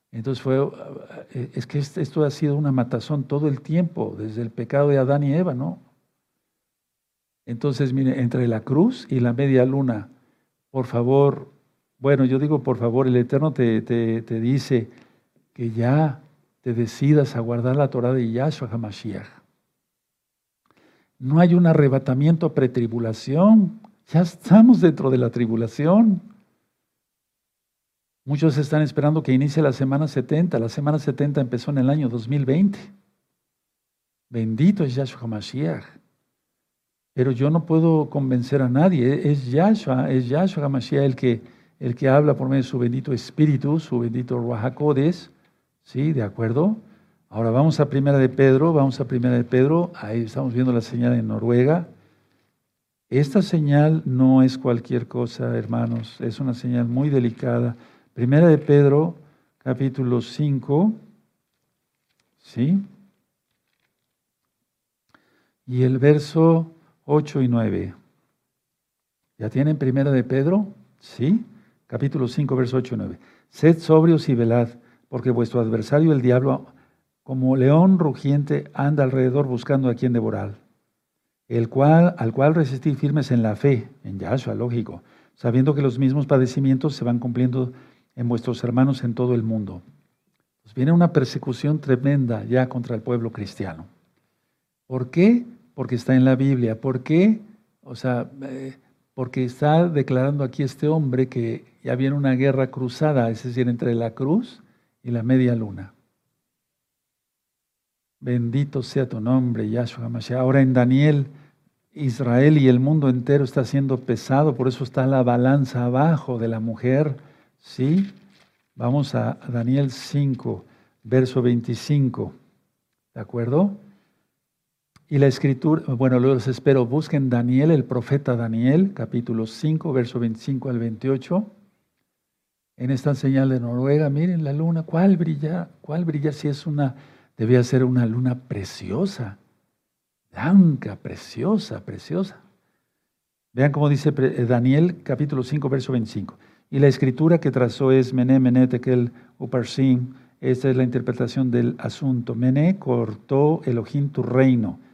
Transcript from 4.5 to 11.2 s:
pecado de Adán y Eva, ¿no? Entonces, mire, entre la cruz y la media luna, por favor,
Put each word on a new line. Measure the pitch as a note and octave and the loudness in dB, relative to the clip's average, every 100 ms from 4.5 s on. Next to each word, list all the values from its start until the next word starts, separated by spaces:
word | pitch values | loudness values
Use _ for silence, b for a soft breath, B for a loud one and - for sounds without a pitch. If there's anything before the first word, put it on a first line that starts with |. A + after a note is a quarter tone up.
pecado | - A2+ C#3+ D3 | -8 -4 0 2
de | C#3 | 2
Adán | C3 C#3+ | 2 0
y | C#3+ | 0
Eva, | D3+ F3+ | 0 -2
¿no? | B2+ D3+ F3 _ _ _ _ _ _ _ _ _ _ _ _ _ _ _ _ | -4 -8 -10 _ _ _ _ _ _ _ _ _ _ _ _ _ _ _ _
Entonces, | - A#2+ D3 B2+ C#3 | -12 -6 -4 -2 -2
mire, | C3+ C3 C3+ | 0 0 0
entre | A#2+ B2+ A#2+ | -2 0 0
la | A2 | -2
cruz | - C3+ A3+ B3+ - | -2 2 2 0 -4
y | C3+ | -2
la | A#2+ | 0
media | A#2 C#3 C3 B2+ | 0 2 4 2
luna, | C#3 C3 G#2 G#2 _ _ _ _ _ _ | 2 -2 -4 -10 _ _ _ _ _ _
por | C3+ A#2+ | -8 -4
favor, | A#2+ A#2+ C3+ | -2 2 4